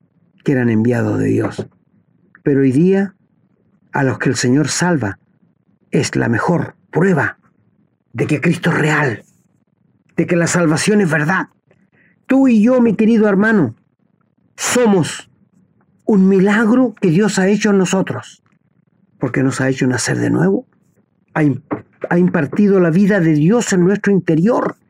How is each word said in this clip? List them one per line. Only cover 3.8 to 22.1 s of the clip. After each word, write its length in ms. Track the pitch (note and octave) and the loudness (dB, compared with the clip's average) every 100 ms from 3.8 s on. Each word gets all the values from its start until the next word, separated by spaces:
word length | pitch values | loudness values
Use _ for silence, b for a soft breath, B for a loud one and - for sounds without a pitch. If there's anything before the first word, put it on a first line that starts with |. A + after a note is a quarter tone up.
| _ | _
a 100 | - | -4
los 160 | C3+ A2+ | -2 -2
que 100 | C#3+ | -4
el 80 | A#2+ | -2
Señor 320 | B2 C3+ D3+ | 0 0 -2
salva, 500 | - F3 D#3+ A2 - _ _ _ _ _ _ _ | -2 -2 -2 -4 -8 _ _ _ _ _ _ _
es 260 | D#3+ A#2+ C3+ | -4 -2 -2
la 120 | A#2+ | -2
mejor 480 | A#2 - F3 A2 - _ | -2 -2 -2 -4 -12 _
prueba 480 | D3+ F#3+ D#3+ A#2 - _ _ _ _ _ _ _ | -2 0 0 -2 -8 _ _ _ _ _ _ _
de 140 | A#2 B2+ | -8 -4
que 140 | D3+ | -2
Cristo 300 | E3+ - F3+ | -2 -2 -2
es 80 | - | -2
real, 460 | D3+ D3+ C#3+ G#2 - _ _ _ _ _ _ _ _ - | -2 -2 -2 -6 -14 _ _ _ _ _ _ _ _ -6
de 100 | E3+ | -2
que 100 | E3+ | 0
la 100 | E3 | 0
salvación 540 | F3 E3 D#3 - G#3 | 0 0 0 0 0
es 100 | F#3 | 0
verdad. 380 | D#3 D3+ F#3 - _ _ b b b b b - | 0 -2 -4 -6 _ _ b b b b b -2
Tú 220 | C4+ C4+ | 2 4
y 140 | A3+ | 4
yo, 180 | A3 B3+ | 4 2
mi 140 | A#3 F3+ | 2 2
querido 320 | A3 A#3 G#3+ | 2 2 2
hermano, 460 | F#3+ G#3+ G#3+ B2 - _ _ _ _ _ _ _ - | 2 2 2 0 -6 _ _ _ _ _ _ _ -10
somos 760 | - B3 A#3 G3 - - - _ _ _ _ _ _ _ | -4 0 2 2 0 -6 -18 _ _ _ _ _ _ _
un 240 | - G#3 F#3+ | 0 2 4
milagro 680 | G3 G3 G#3 A3 B3+ B3+ - | 4 2 2 2 2 0 0
que 100 | F#3 | 0
Dios 280 | D#3+ G#3+ G3+ | 2 0 0
ha 100 | F#3+ | 0
hecho 220 | G#3 G#3+ | 0 2
en 80 | G3 | 2
nosotros, 640 | F3 F#3+ - A#2 - - _ _ _ _ _ _ _ _ | 2 -2 -4 -8 -14 -20 _ _ _ _ _ _ _ _
porque 240 | C3+ B2+ | -6 -2
nos 180 | C3 C3 | -2 0
ha 80 | C3 | -2
hecho 180 | C3 C3 | -2 -2
nacer 320 | B2+ - B2+ | -2 -4 -2
de 120 | A#2+ | -2
nuevo, 360 | A#2 F3 G#3+ - _ _ _ _ _ _ | 0 0 -2 -6 _ _ _ _ _ _
ha 100 | D#3 | -2
im-, 200 | D3 A#2+ - - - _ - | 0 -2 -8 -12 -12 _ -2